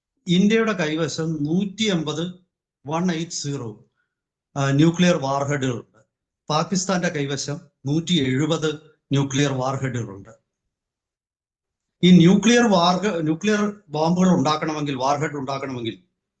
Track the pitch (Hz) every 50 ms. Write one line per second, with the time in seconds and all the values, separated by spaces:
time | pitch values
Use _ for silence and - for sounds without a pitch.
0 | _ _ _ _ _ 180 175 185 208 208 226 226 220 220 202 180 156 151 156 160
1 | 165 143 - 165 160 165 160 143 147 151 170 190 208 190 - - 220 208 185 160
2 | 143 151 143 160 175 180 - - _ _ _ _ _ _ _ _ - 135 160 170
3 | 185 180 160 160 165 165 - - - 143 143 127 117 107 101 - _ _ _ _
4 | _ _ _ _ _ _ _ _ _ _ - 143 139 139 139 139 160 165 170 180
5 | 180 175 165 147 135 135 139 139 139 131 147 139 135 131 117 104 - _ _ _
6 | _ _ _ _ _ _ _ _ _ - 151 160 160 - 196 185 - - 185 175
7 | 175 170 160 147 139 139 139 135 - 143 143 - - _ _ _ - 139 151 165
8 | 160 175 180 151 131 127 131 135 156 151 165 151 156 156 151 - - _ _ _
9 | _ - 139 143 - - 131 135 147 139 131 131 127 135 135 131 135 127 113 120
10 | 107 98 95 98 98 113 - _ _ _ _ _ _ _ _ _ _ _ _ _
11 | _ _ _ _ _ _ _ _ _ _ _ _ _ _ _ _ _ _ _ _
12 | 180 180 180 165 160 180 208 208 - 233 240 240 240 214 190 170 170 180 185 180
13 | 196 214 175 165 156 156 160 160 208 214 214 208 208 208 - - _ 147 143 151
14 | 160 170 175 180 185 185 170 131 135 151 156 156 156 156 156 151 147 143 135 123
15 | 127 139 147 143 156 156 147 143 131 139 135 131 135 135 127 120 113 110 95 -
16 | _ _ _ _ _ _ _ _